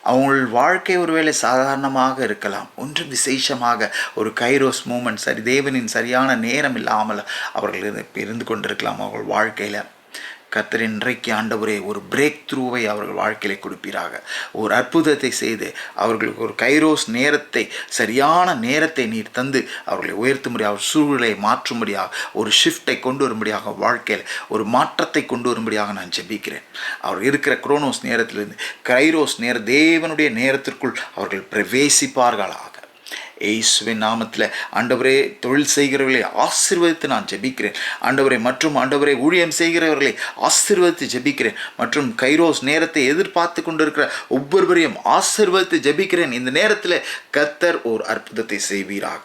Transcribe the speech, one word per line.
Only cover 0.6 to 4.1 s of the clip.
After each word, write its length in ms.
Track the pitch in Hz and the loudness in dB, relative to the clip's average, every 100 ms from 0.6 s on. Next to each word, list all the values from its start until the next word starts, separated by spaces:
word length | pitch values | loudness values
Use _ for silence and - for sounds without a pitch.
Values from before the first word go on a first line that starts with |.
| 151 185 - 180 | 4 2 0 0
ஒருவேளை 360 | 170 160 156 | 2 2 2
சாதாரணமாக 880 | - 117 127 135 139 139 135 131 131 | 2 2 2 2 0 0 2 2 2
இருக்கலாம், 460 | 113 104 104 98 98 - | -2 -2 -4 -6 -10 -12
ஒன்றும் 320 | 139 151 151 | -8 -6 -4
விசேஷமாக 880 | 127 139 135 - 127 123 113 110 - - | -2 0 0 -2 0 0 2 0 -2 -4